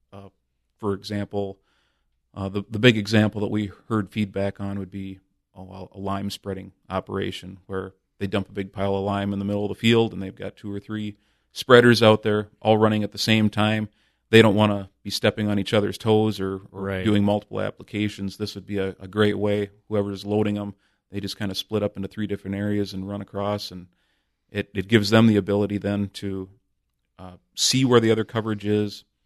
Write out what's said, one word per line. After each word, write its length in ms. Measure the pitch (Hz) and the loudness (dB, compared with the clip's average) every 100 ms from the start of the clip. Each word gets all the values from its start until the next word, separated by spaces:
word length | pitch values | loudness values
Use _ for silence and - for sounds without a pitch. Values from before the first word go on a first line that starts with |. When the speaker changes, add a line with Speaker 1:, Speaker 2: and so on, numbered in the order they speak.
| _ | _
Speaker 1:
uh, 160 | 101 98 _ _ _ _ _ | -20 -20 _ _ _ _ _
for 160 | 107 | -4
example, 680 | 98 101 104 98 101 98 95 _ _ _ _ _ _ _ 101 | -4 -6 -8 -6 -6 -6 -10 _ _ _ _ _ _ _ -10
uh, 140 | 98 | -8
the, 140 | 101 101 | -8 -8
the 80 | 104 | 2
big 180 | 123 107 | 4 4
example 440 | 101 110 107 107 | 2 2 2 0
that 80 | 101 | -4
we 220 | 107 101 - - | -4 -6 -10 -4
heard 240 | 110 101 | -4 -2
feedback 480 | 110 101 98 98 - | -4 -4 -4 -6 -6
on 180 | 101 98 | -8 -8
would 120 | 92 | -10
be, 280 | 98 95 95 _ _ _ 95 | -12 -14 -16 _ _ _ -20
oh, 80 | |
well, 260 | 92 95 92 | -20 -18 -18
a 40 | 95 | -10
lime 320 | 98 98 101 | -6 -6 -6
spreading 440 | - 101 95 95 - - | -8 -10 -10 -12 -20 -8
operation 680 | 95 - 98 95 - 90 95 - | -8 -6 -6 -6 -8 -14 -20 -10
where 260 | 95 95 - _ _ | -8 -8 -14 _ _
they 80 | 101 | -4
dump 220 | 101 95 | -4 -4
a 20 | |
big 180 | 101 98 | -8 -8
pile 220 | 98 98 98 | -4 -2 0
of 80 | 101 | -2
lime 280 | 101 101 | -2 -2
in 60 | 101 | -4
the 60 | 98 | -2
middle 180 | 101 | -2
of 60 | 101 | -4
the 60 | 98 | -2
field, 360 | 113 113 113 | 2 4 2
and 80 | 98 | -4
they've 140 | 95 - | -12 -10
got 200 | 101 - | -14 -12
two 140 | 104 | -12
or 80 | 101 | -12
three 360 | - 107 104 101 _ _ _ | -10 -8 -8 -12 _ _ _
spreaders 500 | - - 120 120 113 | -10 8 10 10 8
out 180 | 113 107 | 8 6
there 280 | 110 107 101 _ | 2 -2 -4 _
all 160 | 107 110 | 2 4
running 260 | 110 107 | 4 2
at 80 | 101 | -2
the 60 | - | -4
same 320 | - 110 107 | 0 2 2
time. 380 | 104 107 110 107 _ _ _ _ | 2 0 0 -4 _ _ _ _
They 100 | 113 | 8
don't 140 | 113 104 | 8 6
wanna 340 | 107 101 95 _ | 4 2 -6 _
be 60 | 101 | -10
stepping 380 | - 110 107 104 | -2 -2 0 -2
on 120 | 101 | -2
each 140 | 95 | 0
other's 240 | 113 101 95 | 0 0 -2
toes 420 | 110 107 110 98 | 2 2 2 0
or, 220 | 95 95 101 | -6 -6 -12
or 100 | 98 | -10
Speaker 2:
Right. 240 | 98 95 98 | -6 -4 0
Speaker 1:
doing 180 | 104 | 2
multiple 380 | 101 104 - 104 | 2 0 -4 -6
applications. 760 | 101 - - 104 104 - 98 - | -6 -8 -10 -4 -4 -4 -10 -8
This 160 | 104 101 | -10 -10
would 100 | 95 | -8
be 120 | 101 | -6
a, 160 | 95 - | -6 -8
a 80 | 95 | -8
great 300 | 104 104 98 | 0 0 2
way. 320 | 104 104 101 - - | -2 -2 -4 -10 -6
Whoever's 380 | 107 101 98 101 | -4 -2 -6 -4
loading 320 | 104 104 104 | -2 0 -2
'em, 160 | 101 - _ _ _ | -6 -12 _ _ _
they 80 | 98 | -10
just 180 | 98 - | -8 -8
kinda 180 | 104 95 | -8 -8
split 280 | - 107 | -6 -4
up 120 | 104 - | -4 -4
into 120 | 98 | -10
three 200 | - 104 | -8 -8
different 280 | 101 98 98 | -6 -8 -6
areas 380 | 104 104 101 | -2 -2 -4
and 140 | 95 95 | -6 -10
run 140 | 101 | -10
across, 500 | 101 98 101 104 - | -10 -6 -4 -4 -8
and 160 | 90 90 _ _ _ _ _ _ | -14 -20 _ _ _ _ _ _
it, 180 | 104 - | -10 -6
it 140 | - 95 | -6 2
gives 220 | 113 101 | 4 6
them 180 | 113 113 | 6 6
the 100 | 104 | 4
ability 400 | 95 101 101 101 | 2 0 0 -2
then 320 | 101 101 98 | -4 -4 -4
to, 400 | - 101 95 95 101 _ _ _ _ _ - | -8 -10 -10 -10 _ _ _ _ _ _ -20
uh, 200 | 92 90 _ | -20 -20 _
see 320 | - - 127 131 | -4 -2 0 4
where 160 | 123 | 4
the 100 | 113 | 4
other 140 | 110 107 | 2 -2
coverage 400 | 113 110 104 104 | -6 -4 -6 -2
is. 400 | 104 104 - - _ | -2 -2 -6 -18 _